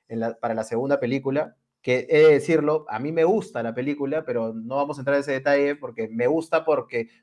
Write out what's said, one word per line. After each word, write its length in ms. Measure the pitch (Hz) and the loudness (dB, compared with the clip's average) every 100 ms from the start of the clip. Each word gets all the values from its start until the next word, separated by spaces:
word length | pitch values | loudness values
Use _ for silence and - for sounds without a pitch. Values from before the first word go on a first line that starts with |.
| - | -12
en 100 | 113 | -6
la, 180 | 113 113 | -6 -4
para 180 | 117 | -4
la 100 | 113 | -4
segunda 340 | 113 117 135 139 | -4 -4 0 0
película, 560 | 123 135 135 139 160 _ _ _ | 0 -2 -2 -4 -4 _ _ _
que 260 | - 127 - | -2 -2 2
he 80 | 156 | 6
de 140 | 156 | 8
decirlo, 540 | 143 - 160 147 156 - | 6 4 2 2 -2 -4
a 100 | 107 | -6
mí 140 | 143 | -4
me 100 | 165 | 0
gusta 400 | 165 214 190 123 | 2 2 -2 -6
la 120 | 113 113 | -6 -4
película, 480 | 135 143 139 156 | -4 -4 -2 -4
pero 280 | 160 120 113 | -4 -4 -4
no 200 | 113 113 | -6 -6
vamos 240 | 135 143 139 | -4 -4 -4
a 40 | |
entrar 120 | 135 | -2
en 60 | 143 | 0
ese 100 | 147 | 0
detalle 460 | 135 143 143 143 147 | -2 2 2 2 -2
porque 320 | 127 113 113 | -8 -8 -6
me 180 | 113 123 | 0 0
gusta 380 | 160 160 165 | 0 0 -2
porque, 440 | 160 143 120 120 113 _ | 2 0 0 -6 -6 _